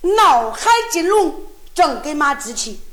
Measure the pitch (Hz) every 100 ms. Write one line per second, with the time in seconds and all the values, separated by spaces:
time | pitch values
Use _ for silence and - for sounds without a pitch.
0 | 349 427 392 247 226 220 427 466 - 339
1 | 339 427 359 - - - - - 330 233
2 | 285 294 285 277 220 233 220 202 -